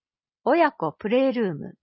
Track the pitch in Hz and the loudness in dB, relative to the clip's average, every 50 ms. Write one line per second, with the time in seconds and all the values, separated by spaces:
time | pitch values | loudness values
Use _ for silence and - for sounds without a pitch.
0 | _ _ _ _ _ _ _ _ - - 294 339 320 285 - - 165 151 - - | _ _ _ _ _ _ _ _ -2 0 2 4 2 2 0 -2 -6 -6 -6 -6
1 | - 202 240 254 269 269 214 247 220 185 156 143 - 185 - _ | -4 0 0 2 2 2 0 0 -2 -2 -4 -6 -10 -14 -16 _